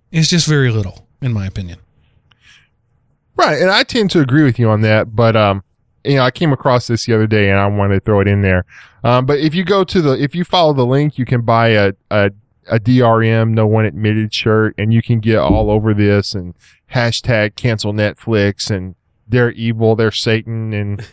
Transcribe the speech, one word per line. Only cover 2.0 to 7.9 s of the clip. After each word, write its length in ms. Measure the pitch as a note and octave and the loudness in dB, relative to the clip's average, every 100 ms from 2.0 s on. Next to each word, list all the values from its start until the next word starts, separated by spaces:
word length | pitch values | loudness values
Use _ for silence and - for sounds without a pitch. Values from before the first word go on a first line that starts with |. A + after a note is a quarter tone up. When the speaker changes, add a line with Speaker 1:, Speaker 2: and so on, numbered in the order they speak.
| _ _ _ _ _ _ _ _ _ _ _ _ _ - | _ _ _ _ _ _ _ _ _ _ _ _ _ 0
Speaker 2:
Right, 240 | E4 C#3+ | 0 2
and 100 | F3+ | 2
I 120 | G#3+ | 0
tend 280 | B3+ A#3+ G3+ | 0 -2 0
to 80 | F3 | 2
agree 220 | C3 C#3+ | 2 4
with 160 | C#3+ A#2 | 2 2
you 100 | A2+ | 0
on 120 | G#2+ | 2
that, 340 | A2 G#2+ A2+ A2 | 2 2 0 0
but, 200 | A2+ A2 | 2 4
um, 280 | G#2 G2 - _ _ _ | 2 0 -6 _ _ _
you 120 | B2 C#3 | -2 0
know, 60 | |
I 80 | B2+ | 0
came 220 | - E3 | 0 -2
across 340 | C3 C#3+ B2 - | 0 0 0 0
this 200 | A#2 - | -4 0
the 80 | |
other 120 | A2 A2 | 0 2
day, 240 | G#2+ G2 | 2 2
and 80 | G2 | 2
I 80 | G2+ | 0
wanted 280 | G2+ G2+ | 0 0